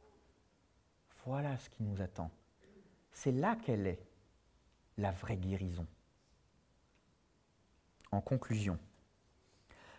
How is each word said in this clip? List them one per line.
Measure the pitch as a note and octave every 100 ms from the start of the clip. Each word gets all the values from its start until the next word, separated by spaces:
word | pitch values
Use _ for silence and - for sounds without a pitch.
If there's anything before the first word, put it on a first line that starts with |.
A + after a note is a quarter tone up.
| - - - - _ _ _ _ _ _ _ - B2+
Voilà | C#3 D3 B2+
ce | -
qui | -
nous | G#2 G2
attend. | F#2 - E2 - - _ - - - - _
C'est | - C#3
là | B2+ F#3+ A3+
qu'elle | - G#2+ F#2+
est, | - - - - - _ _ _ _ _ -
la | G2+
vraie | F2+ - F#2+
guérison. | F#2 F#2+ F#2 F2 E2 - _ _ _ _ _ _ _ _ _ _ _ _ _ _ _ _ _ _ _ - -
En | G2+
conclusion, | - B2+ - A2 G2+ E2+ - - - _ _ _ _ - - - -